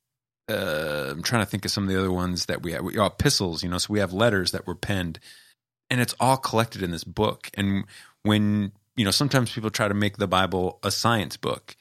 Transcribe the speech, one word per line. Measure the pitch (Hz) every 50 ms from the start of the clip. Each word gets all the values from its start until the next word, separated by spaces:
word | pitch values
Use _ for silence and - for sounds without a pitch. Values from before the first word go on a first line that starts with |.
| _ _ _ _ _ _ _ _ _ -
uh, | 107 98 98 87 76 76 80 76 76 76 67 67
I'm | 73 80
trying | 87 - 123 113 98
to | -
think | - 98 -
of | 95
some | - 104 98
of | 95
the | 95 95
other | 95 92
ones | 92 90 90 90 90 85 -
that | - - -
we | - 85
have. | 82 - 92
We, | 90 - 107
oh, | 101
epistles, | 92 - - - 143 - - 101 85 82 80
you | 92 87
know, | 90 87
so | - -
we | 104 104
have | 98 87
letters | 90 98 117 120 104 95 90 -
that | - 90 -
were | 90 85
penned, | - - - 101 92 87 85 80 - - - - - - _ _ _ _ _ _ _ _ _
and | 127 123
it's | 120 - - -
all | 117 127 135
collected | 127 - - 110 110 117 117 - 101
in | 95 87
this | 85 82 -
book. | 92 85 - 107 107 - - - - -
And | 104 101 98 98 98 98 - - - - - _ _
when, | - 107 104 107 104 104 104 104 101 98 - _ _ _ _
you | 123 101
know, | 98
sometimes | - - 151 127 - 131 120 -
people | - 113 107 107
try | - - 110 101
to | 101
make | 104 104 101 -
the | - 101 87
Bible | 92 92 95 87 95 92 92 90 - -
a | - 98
science | - - - 113 117 107 85 67 -
book, | - - 67 - - - - - _